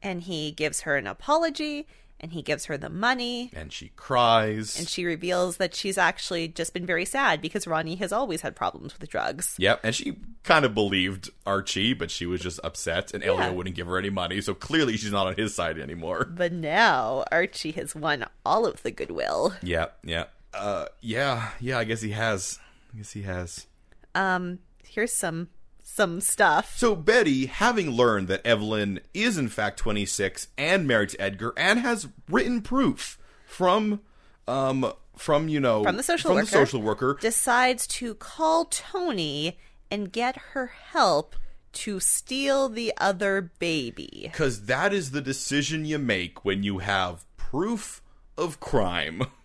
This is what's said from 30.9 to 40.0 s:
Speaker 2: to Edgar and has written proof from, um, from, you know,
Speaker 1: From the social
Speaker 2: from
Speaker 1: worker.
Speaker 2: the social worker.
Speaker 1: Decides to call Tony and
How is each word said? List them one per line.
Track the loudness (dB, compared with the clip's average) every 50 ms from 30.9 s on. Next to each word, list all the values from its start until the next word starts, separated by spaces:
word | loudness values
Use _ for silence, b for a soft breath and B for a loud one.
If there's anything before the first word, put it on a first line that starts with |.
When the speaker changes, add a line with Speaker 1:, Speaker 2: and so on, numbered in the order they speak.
| 4 4 4 2
Speaker 2:
to | -2 -4
Edgar | -4 -4 -4 -4 -6 -6 -2
and | 0 2 2 4 2
has | 2 0 -2 -2 -4 -10 -14 -18 -12 0
written | 0 2 2 2 0 -2 -2
proof | 0 2 2 4 2 2 0 -6 -10 -12 b b b b b b
from, | -20 -4 2 4 4 4 4 4 0 -2 -2 -6 b b b b b b b b -4
um, | -2 0 0 2 2 2 0 -2 -2 -6 -16 -20 -18
from, | -12 0 2 4 4 4 2
you | 0 2
know, | 4 4 4 4 4
Speaker 1:
From | 2 2
the | 2 0
social | 0 0 0 4 4
Speaker 2:
from | 4
Speaker 1:
worker. | 4 4
Speaker 2:
the | 4 6
social | 6 6 6 2 -2
worker. | 0 0 0 2 2 0 0 2
Speaker 1:
Decides | 0 0 2 2 2 4 4 4 4 4 2 0 -2 -4
to | -4 -6 -6 -6 -8
call | -8 -12 -16 -4 0 2 4 4 4 2
Tony | 0 -4 -8 -6 -6 -4 -2 -2 0 0 0 -2 -2 -2 -2 -4 -4 -4 b b b b b b -6
and | -4 -4